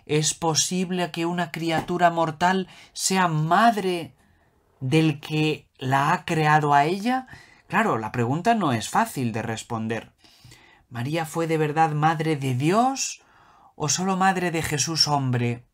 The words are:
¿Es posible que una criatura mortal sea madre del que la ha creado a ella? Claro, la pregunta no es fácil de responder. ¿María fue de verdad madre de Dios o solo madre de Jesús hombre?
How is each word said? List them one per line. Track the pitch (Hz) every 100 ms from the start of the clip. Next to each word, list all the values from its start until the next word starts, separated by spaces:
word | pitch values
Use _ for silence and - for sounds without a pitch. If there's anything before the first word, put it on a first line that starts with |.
¿Es | - 151 151
posible | - 165 151 - 180 180 180 170
que | 165
una | 165 175 165
criatura | 165 165 160 156 175 175
mortal | 170 160 156 180 190 180 - -
sea | - - 190 180
madre | 156 156 180 233 208 185 175 156 _ _ _ _ _ _ -
del | 131 156 160 151
que | - 151 156 147 _ -
la | 131 139 151
ha | 175 -
creado | 160 151 151 147
a | 143
ella? | 147 196 220 254 247 - - - -
Claro, | 185 214 123
la | 107
pregunta | 123 117 147 208
no | 233 165
es | 117 -
fácil | 190 226 147 120
de | 107
responder. | 107 110 - 117 110 113 - _ - _ - - - _ _
¿María | 120 123 165 160
fue | 170 165
de | 160
verdad | 151 151 160
madre | 151 156 160 160 147
de | 135
Dios | 127 151 208 254 269 - - _ _ - _ -
o | - 147
solo | - 190 185
madre | 190 180 180
de | 160
Jesús | - 147 165 160 151
hombre? | 143 131 123 120 120 -